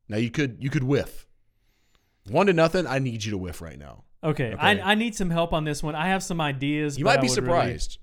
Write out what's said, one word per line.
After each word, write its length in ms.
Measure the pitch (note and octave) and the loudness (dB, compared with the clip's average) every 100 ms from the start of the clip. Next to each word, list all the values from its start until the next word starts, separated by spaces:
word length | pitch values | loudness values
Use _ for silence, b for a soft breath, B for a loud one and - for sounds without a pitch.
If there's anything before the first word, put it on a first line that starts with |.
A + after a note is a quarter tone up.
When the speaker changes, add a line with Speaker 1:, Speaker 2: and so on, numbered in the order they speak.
| - | -6
Speaker 1:
Now, 80 | G#2+ | -2
you 140 | A#2 | -2
could, 280 | D3+ C#3 G#2+ | -2 -4 -4
you 100 | C#3 | -4
could 140 | D3+ | -2
whiff. 420 | B2+ C3+ D#2+ - - _ _ _ _ _ _ _ _ _ - | 2 0 0 -10 -18 _ _ _ _ _ _ _ _ _ -2
One 180 | C#3 G3+ | 2 4
to 60 | |
nothing, 340 | E3 E3 F#3 C#3+ | 6 4 2 0
I 120 | C3+ | -2
need 260 | C3 A2+ | -2 -4
you 80 | G#2+ | -4
to 60 | G2 | -6
whiff 220 | F2+ - | -6 -10
right 180 | E2 C#2 | -14 -16
now. 260 | C#2+ A1 - - | -18 -20 -20 -6
Speaker 2:
Okay. 300 | D#3+ D3 A#2+ | -2 -2 -2
Speaker 1:
Okay. 20 | - | 0
Speaker 2:
I, 360 | F3 G3+ F#3 | 2 4 2
I 20 | |
need 200 | G#3+ A#3 G#3+ | 2 0 -2
some 120 | F#3+ | -2
help 220 | E3 E3+ | 0 0
on 120 | E3 | 0
this 180 | D3+ D3 | -2 -2
one. 120 | D#3 | -4
I 140 | D3+ F3 | -2 0
have 140 | F#3+ | 0
some 180 | F#3+ E3+ | -2 -2
ideas, 560 | D3 C3+ C#3 D3+ D3 C3+ | -2 -2 -2 0 -2 0
Speaker 1:
You 60 | |
Speaker 2:
but 60 | F3+ | 4
Speaker 1:
might 80 | C4+ | 4
Speaker 2:
I 40 | |
Speaker 1:
be 60 | C4 | 4
Speaker 2:
would 100 | - | 0
really 100 | - | 2
Speaker 1:
surprised. 500 | E3+ A#2+ - - - | 2 2 0 -4 -6